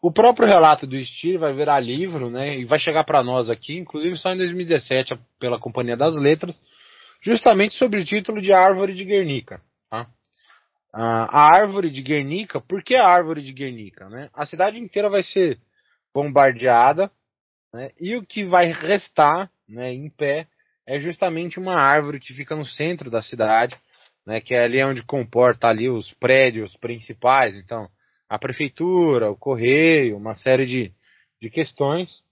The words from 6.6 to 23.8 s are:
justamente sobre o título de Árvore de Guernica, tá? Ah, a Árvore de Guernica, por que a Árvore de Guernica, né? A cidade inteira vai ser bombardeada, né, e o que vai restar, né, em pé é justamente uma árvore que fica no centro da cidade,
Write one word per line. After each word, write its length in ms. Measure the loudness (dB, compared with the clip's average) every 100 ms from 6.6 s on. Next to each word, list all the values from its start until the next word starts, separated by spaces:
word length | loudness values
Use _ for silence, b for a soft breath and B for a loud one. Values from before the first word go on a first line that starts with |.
| b b b b b b
justamente 540 | -2 2 4 4 2 0
sobre 240 | 0 0
o 60 | -4
título 360 | -6 -6 -8
de 120 | 4
Árvore 400 | 6 6 4 -2
de 100 | -6
Guernica, 580 | -2 -2 0 -6 -8 -20 _ _ _
tá? 180 | -12 -12 _ _ b b b b _ _
Ah, 320 | -6 -2 -2 0
a 300 | 4 8 6
Árvore 340 | 4 -2 -6
de 120 | -8
Guernica, 600 | -6 -4 -4 -8 -8 -10
por 220 | -8 -10
que 120 | 0 4
a 120 | 6
Árvore 340 | 6 2 -6
de 100 | -10
Guernica, 560 | -12 -12 -12 -18 _ -20
né? 220 | -18 -18
A 120 | -12 -12
cidade 340 | -2 -2 -2
inteira 300 | -8 -4 -2
vai 140 | -2
ser 340 | -2 0 0 -2 _ _ _ _ _
bombardeada, 1000 | -6 0 4 4 4 2 4 4 4 -2 _ _ _ _ _ _
né, 160 | -16 -16 _
e 160 | -10 -10
o 80 |
que 220 | -10 -10 0
vai 260 | 2 2
restar, 760 | 0 -2 -2 -2 2 4 2 -4 _ _
né, 240 | -12 -10
em 180 | -10 -12
pé 380 | _ -4 -4 -6 _ _ _ -10
é 120 | -8
justamente 600 | -6 -4 -4 -2 -8 -8
uma 140 | -4
árvore 460 | 2 4 4 0 -8
que 140 | -14
fica 220 | -18 -12 -10
no 80 |
centro 460 | -10 -6 -6 -6 -6
da 120 | -6
cidade, 540 | -6 -4 0 2 0 -4